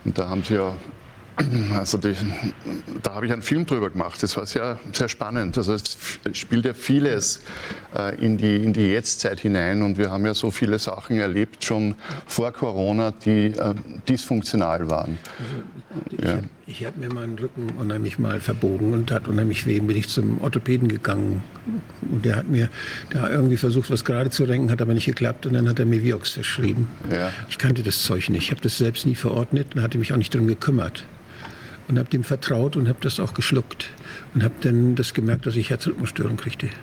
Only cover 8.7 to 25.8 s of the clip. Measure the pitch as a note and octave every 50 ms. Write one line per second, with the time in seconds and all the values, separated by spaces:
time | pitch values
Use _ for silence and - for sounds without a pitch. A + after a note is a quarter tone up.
8.7 | G2+ A2 G#2+ F#2+ G2 A#2 A#2+ - - - - G#2 G2 G2 - A2 G2+ F#2 E2+ F2+
9.7 | G2 G#2 G#2 G2 F#2+ F#2+ G#2 F#2+ F#2+ G2 G2+ G#2+ G#2 - - A2+ G2+ - B2 G#2
10.7 | G#2 G#2+ - G#2+ F#2+ - - - A#2+ A2 G#2 G2 F2+ G2+ A2 - - - - -
11.7 | A2+ G#2+ G#2+ G#2 G#2 - - - C#3+ C#3 - - - - A#2 A#2+ A#2+ - C#3+ A#2+
12.7 | G2 F#2+ F#2+ G2+ G#2 A2 A2+ A2 G#2+ - - A2 G#2+ G#2+ G#2 G#2 G#2+ - - G#2+
13.7 | G2+ G#2 - - - - - - C3 B2 - - B2+ A2 G2+ - - A2 F2+ E2
14.7 | E2 F2 E2+ D#2 D#2 D#2 D2+ - D#2+ E2 - - - - B2+ A2+ C#3 B2 - -
15.7 | - - - - G3 E3 - - - - - - F2+ F#2 G2+ - - - - -
16.7 | - - A#2+ A#2 - D#3 B2+ A#2+ B2 A#2+ A#2 A#2 A2+ G#2+ B2 B2+ - - A#2 A2+
17.7 | A2+ - A#2+ G#2 G#2+ G#2+ A2 G#2+ - - A#2 G#2 G#2 G#2+ - - G#2+ G#2+ - F#2+
18.7 | F#2+ F#2 G#2 G#2+ A#2 A#2 A#2 - A#2+ - - - G#2 G#2+ A2 A2 G#2+ - - B2
19.7 | G#2+ G#2 G#2+ G#2+ G#2+ G#2+ G#2 - - - G#2+ G#2+ A2+ A#2 - - A#2+ B2 A2+ C3
20.7 | B2+ B2 B2 A2+ G#2+ G#2+ - - G2 G2+ G2+ G2+ G2 G2 G2+ - - - - -
21.7 | A3 G#3 - - - - - - D3+ A#2 G#2 A#2+ G#2 A2+ - - D3 A#2+ A#2 A2+
22.7 | - - - - - - - - - C3+ B2 - - D3 C3 C3 B2+ A2 - B2
23.7 | A#2 C3 A#2 - C3+ A#2 - - B2 A#2+ C3 B2+ - - C#3 B2 B2 B2+ C3+ A#2
24.7 | A#2+ A2+ A#2+ A2+ A#2 A2+ - - A#2+ - A#2+ A#2 A#2 - - B2+ B2+ B2 A#2+ A#2
25.7 | A#2 B2